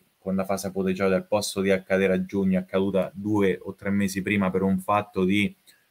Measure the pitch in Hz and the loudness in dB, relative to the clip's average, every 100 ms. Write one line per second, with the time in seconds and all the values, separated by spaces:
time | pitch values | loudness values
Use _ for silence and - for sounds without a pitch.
0 | _ _ 95 95 95 98 98 95 95 95 | _ _ -4 -4 -2 -4 -4 -2 -2 0
1 | 98 92 92 104 - 98 98 95 - 95 | 2 0 0 -2 -2 -2 0 0 0 2
2 | 95 92 92 98 95 92 92 95 98 92 | 2 0 -2 0 2 0 0 -2 0 0
3 | 78 92 104 104 98 92 98 - 101 101 | -2 -4 -2 2 2 0 -6 -10 -4 0
4 | 98 98 98 104 95 95 95 95 - 104 | 0 -2 0 0 2 2 2 0 0 0
5 | 104 95 92 101 98 - _ _ _ | 0 0 0 2 0 -4 _ _ _